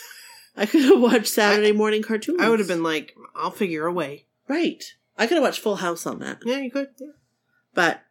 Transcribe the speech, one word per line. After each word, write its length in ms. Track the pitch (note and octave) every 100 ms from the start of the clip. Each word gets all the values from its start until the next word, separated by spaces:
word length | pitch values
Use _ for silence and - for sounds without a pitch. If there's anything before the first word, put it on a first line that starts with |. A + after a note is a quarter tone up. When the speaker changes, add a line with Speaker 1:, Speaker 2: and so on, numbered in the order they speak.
| - - -
Speaker 1:
<laughs> 300 | - _ -
Speaker 2:
I 100 | G#3
could 160 | D#4+
have 160 | C4 D#4+
watched 260 | A#3+ A#3 G3+
Saturday 440 | - G#3 G#3 G#3+
Speaker 1:
I, 20 |
Speaker 2:
morning 300 | G#3 G#3+ G#3+
cartoons. 360 | A3 G#3+ D4+ F3+
Speaker 1:
I 100 | G#3
would 100 | A3
have 80 | F3+
been 160 | F3
like, 320 | E3 D#3 - - -
"I'll 160 | - D#3+
figure 360 | - G3 D#3 E3
a 60 |
way." 340 | F3 C#3+ C#3+ _ _ -
Speaker 2:
Right. 380 | D4+ E4 - - - _ -
I 80 | A3+
could 80 | E4+
have 40 |
watched 160 | A#3 -
Full 160 | A3 F#3
House 300 | F3 E3+ D#3
on 140 | B2+
that. 180 | C3+ C3 A#3
Speaker 1:
Yeah, 120 | C#4
you 120 | C4
could. 200 | C#4 C#4 -
Yeah. 80 | D4 - _ _ _ _ _
Speaker 2:
But, 280 | - E3+ - _